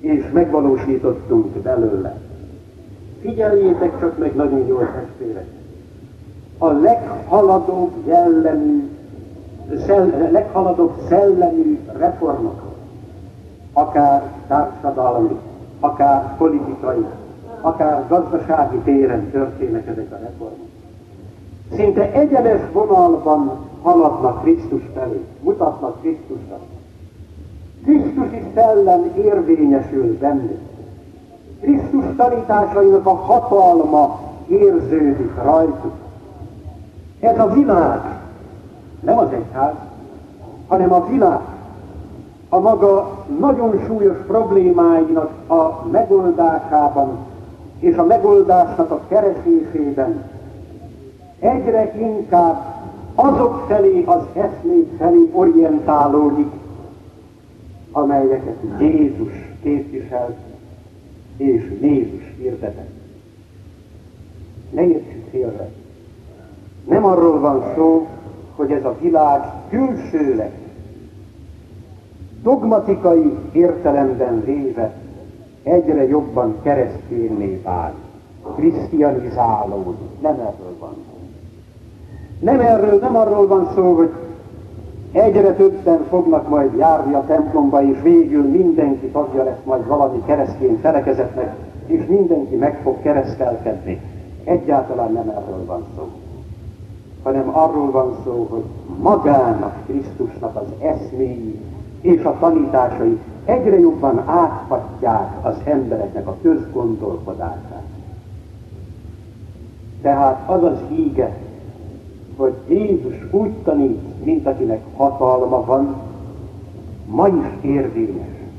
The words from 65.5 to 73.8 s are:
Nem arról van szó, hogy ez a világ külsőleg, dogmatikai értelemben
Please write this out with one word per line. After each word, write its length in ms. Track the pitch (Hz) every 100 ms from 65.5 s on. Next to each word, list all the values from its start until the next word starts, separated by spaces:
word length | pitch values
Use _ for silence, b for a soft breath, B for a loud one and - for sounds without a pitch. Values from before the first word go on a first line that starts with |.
| 104 95 - - - - - - - - - - - -
Nem 160 | 196
arról 360 | 202 180 165 151
van 220 | 143 135 -
szó, 320 | 156 160 160 160 - - - - -
hogy 140 | 139
ez 140 | 143
a 120 | 131 113
világ 420 | 170 165 151 139 - - -
külsőleg, 840 | 220 262 196 - 165 143 113 104 - - - - - - - - - - - - - - - - - - -
dogmatikai 920 | 220 269 220 220 - 196 180 165 151 - -
értelemben 920 | 156 175 170